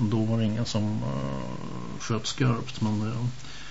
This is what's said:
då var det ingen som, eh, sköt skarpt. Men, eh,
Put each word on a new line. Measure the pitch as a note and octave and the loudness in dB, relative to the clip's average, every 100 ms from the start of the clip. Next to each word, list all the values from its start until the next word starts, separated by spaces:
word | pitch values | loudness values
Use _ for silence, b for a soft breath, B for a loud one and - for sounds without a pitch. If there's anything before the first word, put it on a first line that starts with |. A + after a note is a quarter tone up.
då | G#2+ A2+ | 2 4
var | A2 A2+ | 4 4
det | A2 | 2
ingen | A2 A#2 | 2 0
som, | G#2+ G#2 A2 | 2 2 0
eh, | B2 C2+ C#2 C2+ B1 B1 - B1 A#1+ - | 0 -2 -2 -4 -4 -6 -6 -6 -6 -6
sköt | - A2 - | -2 0 0
skarpt. | - C3 A#2 - - | 2 4 4 -2 -2
Men, | G#2+ G#2+ | 0 2
eh, | G#2+ A#2 B2 - B B B | 0 0 -2 -2 B B B